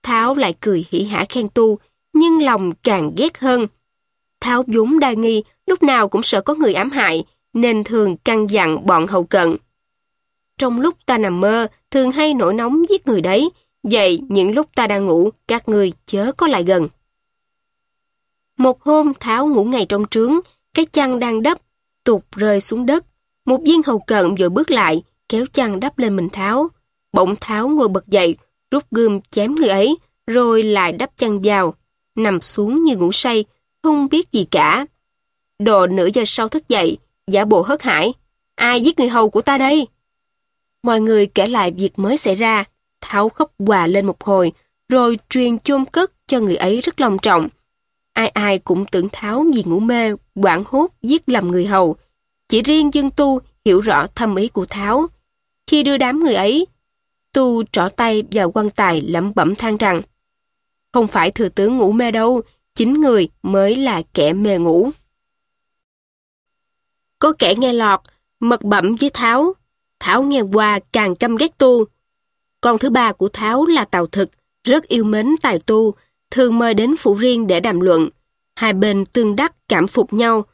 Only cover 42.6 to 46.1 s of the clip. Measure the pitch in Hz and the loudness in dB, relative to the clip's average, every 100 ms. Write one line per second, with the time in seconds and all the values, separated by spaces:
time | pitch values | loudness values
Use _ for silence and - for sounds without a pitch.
42.6 | 202 _ _ _ - 208 220 - 208 _ | -6 _ _ _ -6 -2 -2 -2 -6 _
43.6 | 202 202 170 196 196 - - 190 175 - | 0 0 2 0 -2 -6 -2 0 0 -4
44.6 | _ _ _ 254 240 226 _ 254 247 233 | _ _ _ 0 0 -2 _ -2 -2 -2
45.6 | - 277 269 330 381 | -2 -2 -2 -2 -4